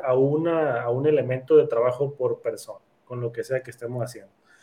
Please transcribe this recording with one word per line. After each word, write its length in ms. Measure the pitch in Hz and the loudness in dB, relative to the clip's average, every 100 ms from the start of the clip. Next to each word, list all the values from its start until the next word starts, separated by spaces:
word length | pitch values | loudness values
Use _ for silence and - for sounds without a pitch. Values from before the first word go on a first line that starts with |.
| 135 | 2
a 80 | |
una, 720 | 131 135 151 170 165 151 120 | 2 4 2 0 0 0 0
a 80 | 120 | -2
un 160 | 127 151 | 0 2
elemento 500 | 147 127 127 - 156 | 2 0 -4 4 6
de 80 | 151 | 6
trabajo 500 | 117 123 131 139 - | 2 0 0 -4 -2
por 240 | 123 113 | -4 -2
persona, 460 | 117 113 - 101 _ _ | -6 -8 -14 -18 _ _
con 160 | - 123 | -12 -8
lo 120 | 117 | -8
que 120 | 117 | -8
sea 200 | - 131 | -6 -6
que 80 | 127 | -6
estemos 320 | - 120 123 | -12 -8 -6
haciendo. 280 | 113 110 - _ _ _ | -8 -10 -20 _ _ _